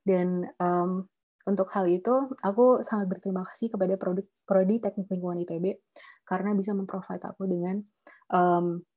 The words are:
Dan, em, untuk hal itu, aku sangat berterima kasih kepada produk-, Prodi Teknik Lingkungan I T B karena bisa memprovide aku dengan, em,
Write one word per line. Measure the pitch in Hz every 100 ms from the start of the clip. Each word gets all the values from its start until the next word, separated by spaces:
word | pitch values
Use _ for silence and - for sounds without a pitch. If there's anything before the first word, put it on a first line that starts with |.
Dan, | 196 185 180 180 180 -
em, | 175 175 175 185 190 _ _ _
untuk | - 196 190
hal | 202 180
itu, | 180 202 262 269 262
aku | 196 202 247 254
sangat | 240 214 190
berterima | 185 196 185
kasih | 185 - 226
kepada | 208 185 190
produk-, | 185 185 196 _ -
Prodi | 196 190 226
Teknik | 214 196 190
Lingkungan | 180 180 175
I | 175
T | 165
B | 180 - _ - - -
karena | - 190 196 208
bisa | 196
memprovide | 196 190 190 - 180 180
aku | -
dengan, | 190 180 180 202 208 _ - - _
em, | 185 180 175 175 175 -